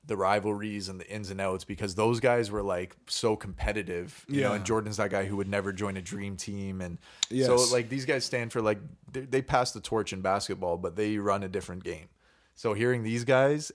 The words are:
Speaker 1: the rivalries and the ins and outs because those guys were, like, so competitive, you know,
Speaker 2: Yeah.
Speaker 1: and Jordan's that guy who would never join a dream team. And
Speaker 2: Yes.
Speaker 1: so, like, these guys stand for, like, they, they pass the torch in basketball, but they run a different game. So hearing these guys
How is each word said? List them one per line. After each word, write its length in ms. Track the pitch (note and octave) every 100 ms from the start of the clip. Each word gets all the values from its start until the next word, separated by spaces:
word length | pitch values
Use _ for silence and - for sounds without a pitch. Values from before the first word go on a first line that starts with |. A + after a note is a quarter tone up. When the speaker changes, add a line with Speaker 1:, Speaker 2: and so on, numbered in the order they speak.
Speaker 1:
the 120 | - G#2
rivalries 720 | F#2+ G#2 G#2 G#2 G#2+ G#2 F#2+
and 100 | F#2
the 100 | F2
ins 220 | G#2+ G2
and 100 | G2
outs 220 | G2 F#2
because 300 | - F#2+ G#2
those 240 | F2+ G#2+ A#2
guys 320 | B2+ A#2+ G#2+
were, 120 | G#2
like, 340 | G2 F2+ F#2 - -
so 300 | - A2+ G#2+
competitive, 880 | G#2 F2+ A2 G#2 F#2+ F2 F2+ - -
you 120 | C#3+
know, 60 | C3
Speaker 2:
Yeah. 60 | G#2
Speaker 1:
and 80 |
Jordan's 320 | F#2 A2 G#2+ G#2
that 140 | G2+
guy 160 | G2 G2
who 100 | G2+
would 120 | G2
never 240 | G2+ G2
join 240 | F#2 G#2 F#2+
a 60 |
dream 340 | F2 G2 G2+ F#2+
team. 440 | - G2+ G2 F#2+
And 180 | F2 E2+ - - -
Speaker 2:
Yes. 160 | B2 B2+
Speaker 1:
so, 260 | B2 B2
like, 160 | B2 A2+
these 160 | C3+
guys 200 | C3 C3+
stand 280 | - B2+ A#2
for, 80 | A#2+
like, 200 | G#2+ G#2+ D3+ - -
they, 80 | C3+
they 220 | C3 C3
pass 280 | C3+ C3+ B2+
the 80 | A2
torch 320 | - A2+ G2
in 80 | F#2+
basketball, 560 | F#2+ G2 - F#2 F2+ E2+
but 200 | F2+ E2+
they 220 | G#2+ G#2+
run 260 | G2+ G2
a 40 | F#2+
different 360 | F#2+ - F2+
game. 240 | F2 E2 E2+ _ _ _ _ -
So 180 | A2+
hearing 300 | G#2 A#2+ B2
these 180 | A2 A#2+
guys 460 | A#2+ C3 C3+ D3+ D3+